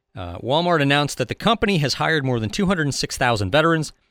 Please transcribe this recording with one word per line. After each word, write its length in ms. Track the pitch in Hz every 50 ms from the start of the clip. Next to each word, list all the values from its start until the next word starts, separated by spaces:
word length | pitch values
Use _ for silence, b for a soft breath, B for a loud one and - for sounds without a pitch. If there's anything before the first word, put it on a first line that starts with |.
| _ _ -
Uh, 240 | - 90 87 85 92
Walmart 440 | - 110 135 160 175 175 175 156 143
announced 360 | 139 143 147 - - - -
that 100 | 127 -
the 60 | -
company 440 | - - 208 233 220 - 202 202 165
has 160 | 147 127 -
hired 300 | - 151 156 160 156 131
more 160 | 131 123 117
than 100 | 110 107
two 160 | - - 202
hundred 200 | 175 202 170 151
and 80 | 143 127
six 240 | - - - - -
thousand 320 | 139 123 117 101 104 95
veterans 420 | 95 151 156 165 165 160 151 - - _ _ _